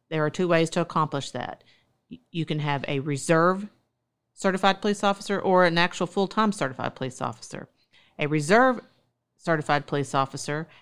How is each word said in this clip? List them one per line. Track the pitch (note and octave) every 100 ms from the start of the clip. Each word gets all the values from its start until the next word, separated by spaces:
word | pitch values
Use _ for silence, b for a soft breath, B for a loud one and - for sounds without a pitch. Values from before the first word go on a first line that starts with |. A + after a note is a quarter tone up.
| -
There | D#3+ D3+
are |
two | - F3+
ways | E3 D#3+
to | F3
accomplish | E3 E3+ D#3 C#3 -
that. | B2 - - _ b b _ _
Y-, | - _
you | E3+ D#3
can | D#3
have | D3 C#3+ -
a | C#3
reserve | C#3+ C#3 - E3 E3+ F#3+ G#3 _ _ _ _ _ _
certified | - G3 F#3 G3 F#3+
police | G#3+ G#3
officer | G3+ G3+ - G3
or | F#3+ F3+ F3
an | E3+
actual | F3+ - F3
full-time | - F#3 - G#3+
certified | - C3+ C3 A#2 -
police | C3 -
officer. | C3 A#2+ - - - _ b b b b
A | D3
reserve | D#3 D3 A3 C4 A#3 - _ _ _ _ _
certified | - D#3 D3 D3 C#3
police | C#3+ C#3 C#3
officer | C3+ C#3 - D3 D#3+ b